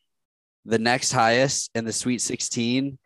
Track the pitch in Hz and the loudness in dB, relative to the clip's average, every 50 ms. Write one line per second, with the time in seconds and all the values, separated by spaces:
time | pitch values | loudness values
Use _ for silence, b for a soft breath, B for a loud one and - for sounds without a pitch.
0 | _ _ _ _ _ _ _ _ _ _ _ _ - 104 110 113 110 120 123 131 | _ _ _ _ _ _ _ _ _ _ _ _ -4 -2 0 0 2 2 0 0
1 | - - 123 123 113 113 117 123 135 143 - - - - - 117 113 113 107 - | 0 0 2 4 4 4 4 4 4 2 0 -2 -6 -6 -6 -6 -4 -4 -4 -4
2 | - 123 123 110 - - 127 - - - - 123 117 117 123 131 135 139 139 - | -2 -2 -2 -2 -2 -4 -4 -6 -6 -6 -4 -2 0 0 0 0 -2 -2 -6 -10
3 | b | b